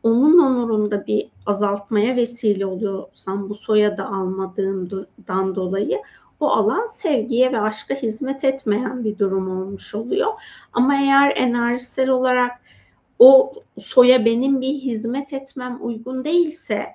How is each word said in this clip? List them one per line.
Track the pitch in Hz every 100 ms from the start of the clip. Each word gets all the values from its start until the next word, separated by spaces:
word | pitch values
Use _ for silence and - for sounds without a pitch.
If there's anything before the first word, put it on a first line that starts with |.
onun | 233 233 285 349
onurunda | 269 247 233 214 208 202 208
bir | 208 - _ -
azaltmaya | 196 202 202 - 214 226 247
vesile | 233 240 220 190 190
oluyorsam | 190 208 190 - - - 196 196
bu | 208
soyadı | - 214 208 208
almadığımdan | 277 196 185 190 190 185 190 196 180 190 - - - 185 190 185
dolayı | 185 196 226 - - - _ _
o | 294
alan | 226 208 302 466
sevgiye | - 339 262 208 226 254
ve | 240
aşka | 214 214 - 269
hizmet | 226 220 262 269
etmeyen | 269 269 - 208 254 254
bir | 220 196
durum | 196 190 185 185
olmuş | 190 196 - 208
oluyor. | 233 - - 440 - - -
Ama | 240 254 277
eğer | 277 269 285 -
enerjisel | 254 240 233 247 247 - 262
olarak | 254 254 247 247 247 _ - _ _ _ _
o | 254 269 - - _ -
soya | 208 - 247 254 220
benim | 233 269 269
bir | 262
hizmet | 285 262 220 226 262 277
etmem | 269 269 269 254 247
uygun | 240 226 240 262 269
değilse | 349 330 - - 202 -